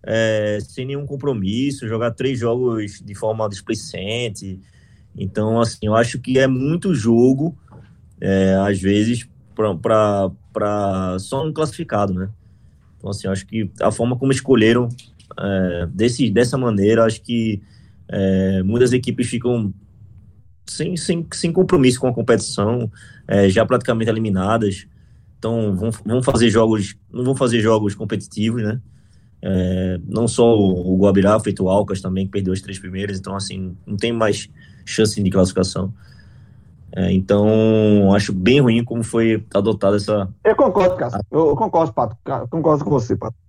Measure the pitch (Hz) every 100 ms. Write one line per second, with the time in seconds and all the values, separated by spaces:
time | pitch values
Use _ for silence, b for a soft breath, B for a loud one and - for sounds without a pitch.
0 | - 113 113 107 107 104 - - 127 143
1 | 139 143 143 117 95 113 139 135 113 113
2 | 120 - 131 120 117 123 123 113 104 -
3 | 92 98 110 110 107 101 - 110 - 92
4 | 98 117 120 95 98 92 b b b b
5 | b - 98 - 107 113 113 - 107 110
6 | 117 - 123 131 135 127 135 170 202 147
7 | 110 117 127 135 160 - b b b b
8 | - - 98 95 95 95 101 98 95 104
9 | 110 120 - _ _ - 107 87 113 110
10 | 104 101 95 - _ 107 104 104 98 95
11 | 92 92 - 135 156 151 156 - 165 107
12 | 101 90 95 - _ _ - _ _ _
13 | 101 98 95 95 - 113 98 - 101 110
14 | 117 127 135 135 - 127 110 117 123 120
15 | - _ - - 98 95 92 87 87 69
16 | 113 120 117 104 123 135 120 101 101 113
17 | 113 104 - 117 113 98 b b b b
18 | - 101 95 95 95 95 95 120 127 123
19 | 120 123 117 120 120 120 104 - - -
20 | - - - - _ _ - - 165 175
21 | - 170 160 - 170 165 185 175 127 123
22 | 127 123 120 110 - - 104 123 110 B
23 | B B - 101 98 98 110 123 123 113
24 | 113 113 110 92 95 117 107 95 - b
25 | b b b _ 113 117 107 92 113 113
26 | 104 127 127 110 117 107 113 107 95 -
27 | _ - 123 135 131 117 110 110 104 95
28 | 110 104 - - 110 120 107 127 - b
29 | b b b _ 95 95 92 92 92 90
30 | 92 107 117 - 117 110 98 90 90 92
31 | 98 98 95 107 110 - 92 98 101 95
32 | 95 92 95 101 92 95 98 95 92 95
33 | 101 95 95 98 98 95 92 87 - 101
34 | 117 117 110 - - b b b - -
35 | 107 104 95 95 95 - 92 95 95 -
36 | b b b b b b b - - -
37 | 92 92 95 101 104 110 110 110 107 104
38 | 98 101 98 95 95 139 127 113 120 117
39 | 107 113 113 113 110 101 104 98 98 104
40 | 101 107 95 - 208 214 262 196 180 180
41 | 120 104 - 151 160 - - 170 165 -
42 | 117 - - 131 123 165 156 151 160 135
43 | 113 98 113 -